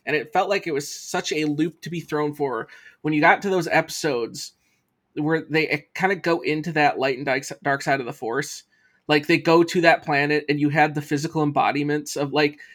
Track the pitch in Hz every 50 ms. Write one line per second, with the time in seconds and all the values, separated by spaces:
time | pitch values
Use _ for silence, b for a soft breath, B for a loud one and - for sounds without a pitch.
0 | _ - 151 147 117 - - 185 196 190 202 190 - 170 147 139 147 - - -
1 | - - - 180 - - - 151 156 151 147 151 160 175 - _ - 156 175 165
2 | 160 - 156 151 151 147 147 147 143 135 120 113 - B B B B B B B
3 | - 156 156 151 156 175 196 185 - 196 190 180 156 - - 160 160 - - -
4 | - 151 131 120 113 - - - - - - _ _ _ _ _ _ _ _ _
5 | _ _ _ 151 147 156 165 160 - - 147 160 151 - 147 147 - _ _ -
6 | 190 190 196 160 - 170 170 - - - 156 156 151 175 156 156 147 139 - 101
7 | 135 139 127 123 143 139 127 110 - - - - - 147 135 135 - 156 135 135
8 | 123 117 - - 123 110 117 139 139 - - - - _ _ _ _ _ _ _
9 | _ - 151 151 147 - 170 156 - 170 165 170 170 165 - 180 165 165 156 -
10 | - 160 147 139 147 147 151 147 147 - 147 147 147 143 147 160 151 151 147 151
11 | 147 - 151 139 151 165 - 160 151 147 147 139 - 101 127 143 147 147 147 151
12 | 147 - - 139 143 139 135 151 151 147 147 B B B